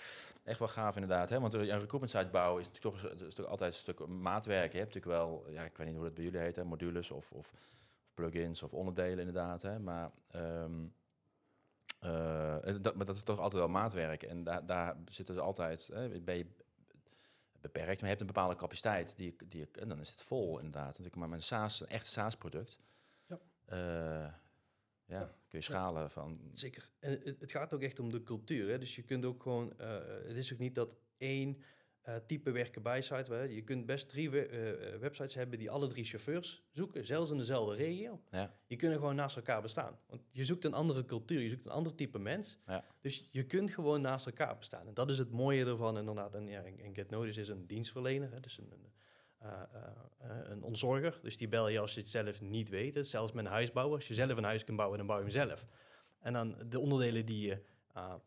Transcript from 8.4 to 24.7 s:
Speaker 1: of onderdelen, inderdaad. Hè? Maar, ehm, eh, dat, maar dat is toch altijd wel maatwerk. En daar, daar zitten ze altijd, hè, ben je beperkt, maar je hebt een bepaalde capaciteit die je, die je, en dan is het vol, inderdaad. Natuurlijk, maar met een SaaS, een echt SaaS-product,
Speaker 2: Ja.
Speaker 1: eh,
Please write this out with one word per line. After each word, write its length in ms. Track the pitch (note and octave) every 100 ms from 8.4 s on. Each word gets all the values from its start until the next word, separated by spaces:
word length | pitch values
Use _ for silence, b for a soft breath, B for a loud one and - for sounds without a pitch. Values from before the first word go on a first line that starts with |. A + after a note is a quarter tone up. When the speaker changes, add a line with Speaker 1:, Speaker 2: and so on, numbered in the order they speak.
| E2+ D#2+
Speaker 1:
of 100 | D#2+
onderdelen, 460 | - F#2 F2+ F2+ F#2
inderdaad. 420 | F2+ F2 F2 E2+
Hè? 180 | G2 G#2+
Maar, 320 | F#2+ E2+ E2 - _
ehm, 580 | F2 E2 E2 E2 E2 D#2+ - _ _ _ _ b b b _ - -
eh, 580 | F2+ E2 E2 D#2+ D#2 D2+ - G2+
dat, 140 | F#2+ F#2+
maar 100 | G2
dat 100 | G2
is 80 |
toch 160 | G#2+ G#2
altijd 220 | G2 G2
wel 100 | E2+
maatwerk. 520 | F#2 A2+ F#2 D#2+ D#2
En 200 | - F2
daar, 220 | E2+ F2 E2+
daar 320 | F2+ F2 D2 E2+
zitten 300 | - F#2+ F2+
ze 60 |
altijd, 460 | D#2 G2 E2 E2 -
hè, 280 | A2 B2 F2+
ben 160 | E2+ F2
je 80 | F2 - - _ _ - _ b b b b -
beperkt, 260 | C#2+ - E2
maar 100 | G2
je 40 | G2+
hebt 140 | G#2
een 60 | G2
bepaalde 280 | G2 F#2 F2
capaciteit 600 | F2 - A2+ G2 E2+ -
die 180 | F2+ -
je, 100 | F2+
die 120 | E2
je, 200 | D2 -
en 100 | A2
dan 100 | D2
is 100 | D2
het 120 | -
vol, 360 | - B2+ F2+ D#2
inderdaad. 280 | D#2 D2 C#2+
Natuurlijk, 300 | C#2+ F2+ F2
maar 140 | E2
met 100 | E2
een 60 | -
SaaS, 360 | A#2 G#2+ -
een 60 | -
echt 180 | A2+ -
SaaS-product, 720 | - G#2+ A2 E2 D#2 A#2 - b b b b b
Speaker 2:
Ja. 120 | F3 - _ -
Speaker 1:
eh, 120 | F2+ F2 E2 D#2+ D#2 D2+ D#2 b b b